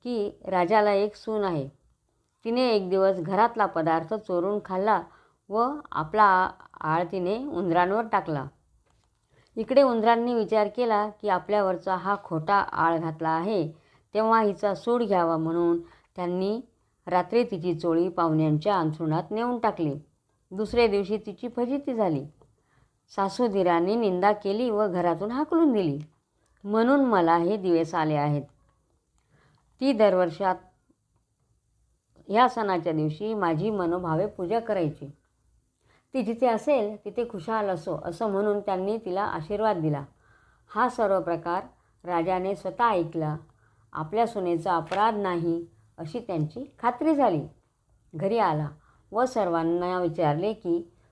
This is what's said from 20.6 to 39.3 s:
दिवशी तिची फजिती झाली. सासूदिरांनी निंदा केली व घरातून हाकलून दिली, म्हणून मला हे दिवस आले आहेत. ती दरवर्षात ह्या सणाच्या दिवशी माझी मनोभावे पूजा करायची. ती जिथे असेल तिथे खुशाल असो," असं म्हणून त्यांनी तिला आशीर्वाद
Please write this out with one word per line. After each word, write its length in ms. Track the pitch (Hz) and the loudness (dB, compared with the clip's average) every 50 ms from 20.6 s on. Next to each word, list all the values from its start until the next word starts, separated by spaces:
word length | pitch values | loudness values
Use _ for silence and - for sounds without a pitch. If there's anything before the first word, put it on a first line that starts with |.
| 214 202 - 240 233 | -6 -2 2 4 4
दिवशी 300 | 220 196 202 196 185 214 | 4 4 2 0 -2 -4
तिची 320 | 208 - 208 190 - - 240 | -6 -6 -8 -12 -10 -10 -8
फजिती 460 | - 240 240 240 277 277 277 - 247 | -4 -4 -2 -2 -2 -4 -4 -4 -2
झाली. 320 | 226 208 175 156 135 139 147 - _ _ _ _ _ _ _ _ _ _ _ _ _ _ _ - | 0 0 0 0 -2 -4 -8 -14 _ _ _ _ _ _ _ _ _ _ _ _ _ _ _ -4
सासूदिरांनी 800 | - 196 190 190 - 247 226 190 196 180 180 170 170 170 190 220 | -2 -2 -2 0 0 -2 0 2 2 2 4 4 2 2 2 2
निंदा 360 | 240 226 196 180 180 190 208 | 2 2 0 2 2 2 2
केली 380 | 208 208 - 196 202 220 254 240 | 2 2 -2 -4 -2 -2 -2 0
व 160 | 208 208 214 202 | 0 0 0 0
घरातून 440 | 175 180 170 175 165 160 196 220 | 0 0 0 0 0 -2 -4 -4
हाकलून 400 | 240 277 311 302 349 330 339 285 | -4 -4 -2 0 2 4 4 4
दिली, 260 | 233 208 185 151 139 147 151 - _ _ _ _ _ _ _ _ _ _ - | 4 2 0 0 -2 -4 -8 -14 _ _ _ _ _ _ _ _ _ _ -6
म्हणून 400 | 202 208 220 233 247 277 285 269 | -2 0 2 4 4 4 4 4
मला 320 | 247 220 185 170 165 165 | 4 4 4 4 4 4
हे 200 | 170 170 175 214 | 4 2 0 0
दिवस 380 | 208 185 185 170 165 165 160 180 | 0 0 2 2 2 2 0 -2
आले 200 | 170 156 156 151 | -2 0 0 0
आहेत. 280 | 147 147 147 147 143 131 - _ _ _ _ _ _ _ _ _ _ _ _ _ _ _ _ _ _ _ _ _ _ _ _ _ - | 0 0 0 0 -2 -4 -8 _ _ _ _ _ _ _ _ _ _ _ _ _ _ _ _ _ _ _ _ _ _ _ _ _ -2
ती 120 | 254 277 | 0 0
दरवर्षात 600 | 262 208 220 202 185 185 180 170 156 - 196 185 185 180 - - _ _ _ _ _ _ _ _ _ _ _ _ _ _ _ _ _ _ _ _ _ _ _ _ _ _ _ _ _ _ - - | 4 4 4 4 6 4 2 0 0 -2 -2 -2 -2 -2 -6 -20 _ _ _ _ _ _ _ _ _ _ _ _ _ _ _ _ _ _ _ _ _ _ _ _ _ _ _ _ _ _ -8 0
ह्या 200 | 196 226 254 233 | 2 4 4 4
सणाच्या 440 | 247 233 214 196 185 170 156 175 | 2 0 -2 0 -2 -2 -2 -2
दिवशी 420 | 160 156 151 156 151 - 208 220 226 | 0 0 0 -2 -2 -4 -6 -6 -4
माझी 360 | 208 185 165 160 151 185 220 | -2 0 0 0 0 -2 -2
मनोभावे 560 | 214 196 175 165 170 180 175 165 160 160 196 | -2 -2 -2 -2 -2 -2 -2 -2 -2 0 -2
पूजा 340 | - - - 180 170 220 233 | -2 -4 -6 -4 -2 -2 -2
करायची. 500 | 226 220 208 190 165 147 143 - 139 139 - _ _ _ _ _ _ _ _ _ _ _ _ _ _ _ _ _ _ _ - | -2 -2 -2 -2 -2 -2 -4 -8 -14 -16 -18 _ _ _ _ _ _ _ _ _ _ _ _ _ _ _ _ _ _ _ -6
ती 80 | 269 | -4
जिथे 240 | 208 214 226 233 254 | -4 -4 -2 0 0
असेल 580 | 247 226 214 - 302 294 247 208 208 214 208 - | 0 0 0 0 0 2 2 0 -2 -6 -10 -12
तिथे 240 | 208 208 240 233 233 | -10 -6 -6 -6 -6
खुशाल 380 | 226 185 156 226 220 220 208 196 | -8 -10 -6 -4 -4 -2 -2 -2
असो," 320 | 185 156 151 208 208 - - | -4 -4 -4 -6 -6 -6 -6
असं 260 | 175 165 - 233 214 | -8 -6 -4 -4 -2
म्हणून 300 | 196 196 208 214 208 208 | 0 0 0 0 0 0
त्यांनी 380 | 202 214 190 185 185 202 220 226 | -2 -4 -4 -2 -2 -2 -4 -4
तिला 240 | 220 185 180 196 | -4 -6 -4 -4
आशीर्वाद 540 | 208 - | -4 -4